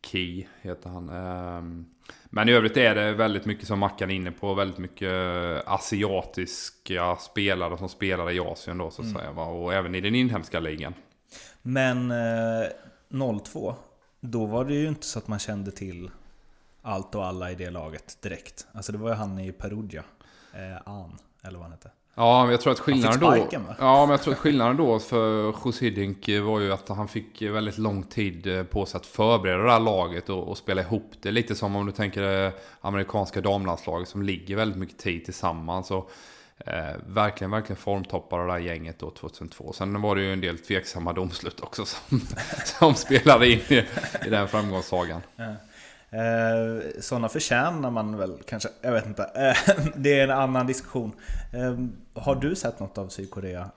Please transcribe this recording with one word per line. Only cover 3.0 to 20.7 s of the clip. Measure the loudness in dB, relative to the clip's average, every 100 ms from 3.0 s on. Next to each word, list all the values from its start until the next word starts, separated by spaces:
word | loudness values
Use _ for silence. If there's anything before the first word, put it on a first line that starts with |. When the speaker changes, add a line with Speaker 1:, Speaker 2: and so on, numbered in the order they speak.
| 2
Speaker 1:
väldigt | 2 2 2 -2
mycket | -4 -2
som | 0
Mackan | 0 0 -4
är | -2
inne | -4
på. | -6 -2
Väldigt | 0 -2 -4
mycket | -12 -6 -4 -2 -2 -2 -2 -4 -2
asiatiska | -4 -2 0 0 0 -4 -8 -6 -8 -12 _ -6 -2 0 -2
spelare | -4 -2 0 2 -2 -4
som | -8
spelar | -4 -2 0 -2
i | -2
Asien | -4 -6 -8 -6
då, | -6
så | -8
att | -8
Speaker 2:
Mm. | -8
Speaker 1:
säga, | -8
va? | -8 -8
Och | -6 -2
även | -2 0 -2
i |
den | 0 2
inhemska | 2 0 -4 -4
ligan. | -4 -6 -8 -10 _ _ _ -20 -20 _
Speaker 2:
Men, | -4 0 2 2 0
eh, | 0 0 0 0 0 -2 -6 -18 _ _
noll | -4 -2 -2
två, | -6 -8 -8 -8 -16 _ _ _
då | -6 -4 -2
var | -2 0
det |
ju | 0 0
inte | -4 -6
så | -8
att | -6
man | -6
kände | -4 -6 -8
till | -8 -12 -10 -14 -16 -20 -20 _ _ _ _
allt | -8 -8 -6 -6
och | -4
alla | -4 -8
i | -8
det | -8
laget | -8 -10 -14 -16 -14
direkt. | -12 -12 -14 -20 -16
Alltså, | -14 -10
det | -6
var | -4
ju | -4
han | -4 -6
i | -8
Perugia. | -8 -8 -8 -10 -12 -16 _ -20 -20 -20
Eh, | -16 -14